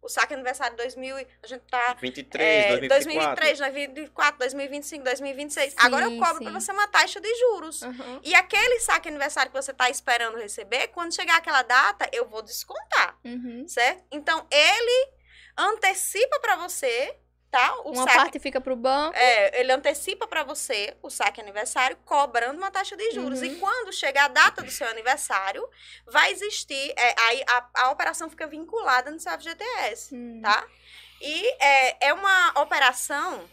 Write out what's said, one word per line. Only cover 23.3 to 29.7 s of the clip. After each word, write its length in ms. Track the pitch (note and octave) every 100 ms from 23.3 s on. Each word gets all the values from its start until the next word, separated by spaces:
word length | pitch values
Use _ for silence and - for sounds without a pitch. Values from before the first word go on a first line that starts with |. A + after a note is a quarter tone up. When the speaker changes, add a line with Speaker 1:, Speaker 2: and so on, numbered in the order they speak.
| C4
Speaker 3:
Uhum. 60 | B3+
Speaker 1:
E 100 | D#4+
quando 360 | F#4+ B4 G4+
chega 300 | F4+ D4 C4
a 60 | C#4+
data 340 | C4 F4+ -
do 80 | C4
seu 160 | - A#3+
aniversário, 840 | A3+ A3 C#4 - G#3+ F#3+ G3+ A#4+ _ - - _
vai 240 | C4+ E4+
existir, 640 | F#4 G4+ - - C#4 C#4 -
é, 180 | A#3+ -
aí 200 | A3+ B3 -
a, 220 | B3 A#3+
a 160 | - B3+
operação 400 | C#4+ E4 D#4+ D#4+
fica 160 | - D#4+
vinculada 640 | D4 E4 A4+ G4 B3+ B3+
no 80 | D#4+
seu 140 | F4+
F 100 | D#4+
G 100 | E4 E4
T 80 |
S, 500 | G#4+